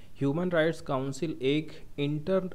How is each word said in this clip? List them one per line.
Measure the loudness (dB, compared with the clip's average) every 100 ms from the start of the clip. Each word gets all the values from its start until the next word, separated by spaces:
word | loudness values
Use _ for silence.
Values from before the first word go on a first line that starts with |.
| -12 -2
ह्यूमन | 0 2 2
राइट्स | 4 4 2
काउंसिल | -2 -2 -2 -2 -4 0
एक | 2 2 0 -10 -10 -2
इंटर | -2 0 2 0 0